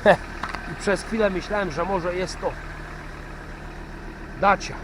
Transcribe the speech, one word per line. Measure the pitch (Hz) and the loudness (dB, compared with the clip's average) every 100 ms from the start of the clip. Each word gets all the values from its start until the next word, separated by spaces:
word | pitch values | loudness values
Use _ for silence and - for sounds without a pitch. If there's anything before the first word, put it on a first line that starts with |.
Heh. | - 254 - - - - - | 10 8 4 -8 -6 -6 -8
I | |
przez | 156 - 185 | -2 2 2
chwilę | - 220 208 | 0 2 4
myślałem, | 185 - 208 185 | 2 0 0 0
że | 143 | 0
może | 175 196 175 | 0 2 0
jest | 180 185 - | 0 -2 -2
to | 165 - - - - - - - - - - - - - - - - - - - | -4 -4 -10 -10 -10 -10 -10 -10 -10 -10 -10 -10 -10 -10 -10 -10 -10 -10 -10 2
Dacia. | 196 190 - 120 | 4 4 0 -8